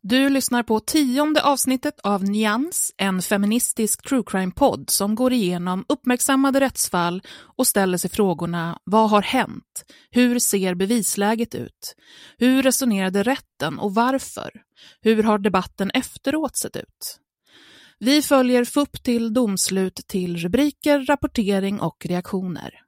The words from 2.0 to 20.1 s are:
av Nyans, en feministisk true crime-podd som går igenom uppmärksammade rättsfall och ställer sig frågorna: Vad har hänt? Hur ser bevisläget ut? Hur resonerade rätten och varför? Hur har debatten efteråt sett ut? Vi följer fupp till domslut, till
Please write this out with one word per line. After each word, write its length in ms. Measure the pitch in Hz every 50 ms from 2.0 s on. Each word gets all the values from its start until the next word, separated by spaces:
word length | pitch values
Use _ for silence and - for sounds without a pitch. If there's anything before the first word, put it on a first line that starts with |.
| -
av 200 | 202 202 190 190
Nyans, 720 | 196 202 214 220 214 208 240 285 349 370 - - - _
en 240 | - 196 196 190 185
feministisk 800 | 180 - 208 202 202 202 220 247 - - - - 220 202 - - - -
true 140 | 277 254 208
crime-podd 640 | - - 190 190 185 - - 285 240 - - 139 -
som 260 | - - 196 202 220
går 180 | 214 254 254 254
igenom 520 | 247 202 175 180 175 175 180 180 190 - -
uppmärksammade 720 | 302 - _ 247 247 247 - - 269 269 269 269 262 277
rättsfall 640 | 277 254 - - - - - 180 170 175 175 190 - - - - - _ _
och 100 | - 262
ställer 300 | - - 208 196 190 180
sig 120 | 175 - 185
frågorna: 720 | - - 208 190 170 143 170 170 170 170 165 170 170 - _
Vad 260 | - 190 220 220 208
har 120 | 214 208
hänt? 640 | 190 - - 262 220 - - - _ _ _ - - _ - - _ _
Hur 280 | - 240 247 247 240 240
ser 360 | - - - 196 190 185 185
bevisläget 800 | 175 190 196 240 233 190 - - 202 202 208 226 226 233 - -
ut? 400 | - - - _ _ - - - _ _ _ - - - - _
Hur 260 | _ 233 254 262 262 262
resonerade 600 | 262 247 - 269 247 208 196 190 190 185 202 196
rätten 560 | 240 277 - - _ _ _ 135 160 156 -
och 140 | - 208 190
varför? 580 | 226 233 254 269 262 - - - - - - _ - _ _ _ _ - - - _
Hur 220 | _ 214 220 220 214
har 140 | 220 208
debatten 540 | 208 196 208 180 185 185 - _ - 190 196 -
efteråt 640 | 262 254 - - - _ 277 285 320 311 254 -
sett 180 | - - - -
ut? 440 | - - _ _ _ - - - _ _ _ _ _ _ _ _ - - - - - - - _ _
Vi 220 | 202 240 285 302
följer 440 | 277 - 294 269 254 247 247 247 240
fupp 380 | 240 - 294 285 - - - _
till 300 | 254 240 233 233 226 214
domslut, 760 | 254 247 208 196 180 - - 190 190 190 185 _ - -
till 300 | -